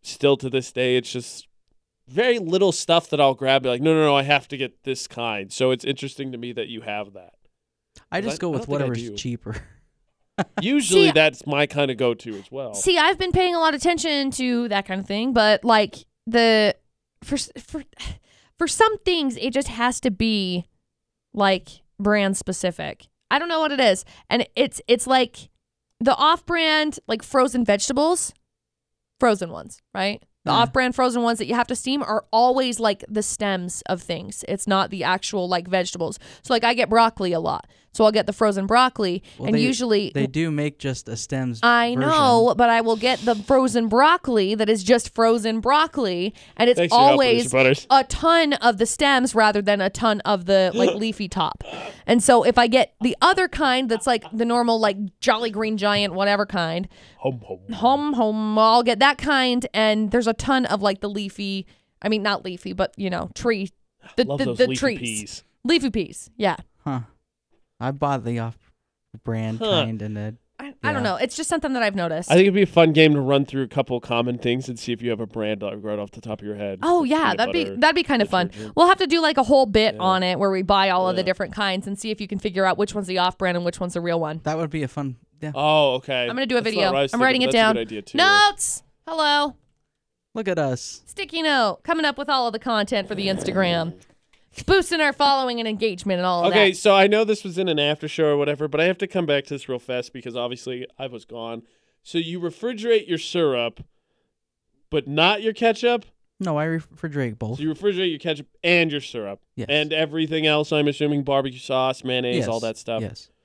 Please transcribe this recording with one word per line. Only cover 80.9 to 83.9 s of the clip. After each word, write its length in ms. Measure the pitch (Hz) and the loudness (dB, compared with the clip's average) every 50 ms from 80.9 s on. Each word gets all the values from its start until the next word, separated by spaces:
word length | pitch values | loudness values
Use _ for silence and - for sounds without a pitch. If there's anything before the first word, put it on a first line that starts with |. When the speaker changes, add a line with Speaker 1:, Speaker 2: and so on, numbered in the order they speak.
Speaker 3:
all 180 | 185 185 185 185 | 2 2 0 0
of 80 | 180 | 0
the 60 | 185 | 0
Speaker 1:
Yeah. 40 | 185 | -2
Speaker 3:
different 280 | 185 185 - 196 185 - | -2 -2 -4 -6 -8 -4
kinds 320 | 214 208 196 185 190 190 | -4 -2 -2 -2 -4 -6
and 120 | 202 196 196 | -8 -10 -8
see 120 | - 220 | -6 -8
if 100 | 214 214 | -8 -8
you 80 | 208 190 | -8 -8
can 100 | 214 190 | -8 -6
figure 280 | - 220 175 190 190 | -6 -4 -2 2 2
out 100 | 185 175 | 2 2
which 180 | - 208 208 - | 0 -2 -2 -2
one's 120 | 208 190 | -8 -6
the 100 | 180 185 | -2 0
off-brand 400 | 180 180 185 - _ 196 180 175 | 0 0 0 0 _ -2 -2 -2
and 80 | 175 175 | 0 -2
which 160 | 175 175 - | -4 -4 -4
one's 140 | 185 175 | -8 -6